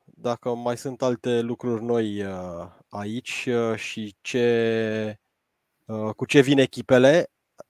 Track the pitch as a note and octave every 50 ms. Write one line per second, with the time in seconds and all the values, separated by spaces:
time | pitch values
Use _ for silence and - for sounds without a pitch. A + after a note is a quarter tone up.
0 | _ - _ - E3+ A#2+ A#2 - - B2+ A#2+ A#2 A#2+ A#2+ B2 A#2 - C#3 B2+ -
1 | C3+ B2+ B2 A2+ - B2+ A#2+ A#2 A#2 A#2 A2+ - - B2 A#2 A2 A2+ A#2+ A#2+ A#2
2 | A2+ G#2+ G#2 G#2 G2 G2 F#2+ F#2 F2+ F2+ E2+ E2+ F2 F2+ - _ _ _ - G#2
3 | G#2 G#2 A2 B2 - - - - - C3 A#2+ A#2 A#2 A2+ A2+ G#2+ - - - A2+
4 | G#2+ G#2 - _ - - - B2 A#2+ A#2+ A#2 A#2 A2+ A2+ A2+ A2+ A2+ G#2+ G#2+ A2
5 | G#2+ G#2+ G#2+ - _ _ _ _ _ _ _ _ _ _ _ _ _ - A2 G#2+
6 | G#2+ G#2+ G#2+ - B2+ - - D3 B2+ C3 C#3+ C3+ C3 - - B2 A#2 - C3 B2
7 | B2+ C3+ D3+ F3 - - _ _ _ _ _ - -